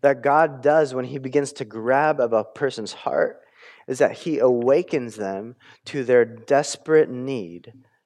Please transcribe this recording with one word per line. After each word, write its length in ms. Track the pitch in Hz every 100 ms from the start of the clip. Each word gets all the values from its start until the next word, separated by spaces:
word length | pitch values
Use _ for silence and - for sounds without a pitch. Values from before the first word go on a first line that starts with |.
that 200 | 143 135
God 400 | 135 147 160 139
does 320 | 131 156 147
when 120 | 127 123
he 120 | 139
begins 360 | 131 143 139
to 120 | - 117
grab 540 | 113 113 131 156 147
of 120 | 120
a 120 | 110
person's 500 | 104 - 139 123 104
heart 480 | - - - - - _ _ - - -
is 120 | 127
that 200 | 117 92
he 200 | - 123
awakens 760 | 127 123 120 147 180 156 120 107
them 400 | 98 98 110 127 - - -
to 180 | 143
their 200 | 123 123
desperate 840 | 117 113 - 143 147 - - 156 156
need 640 | 123 131 131 87 87 - - _ _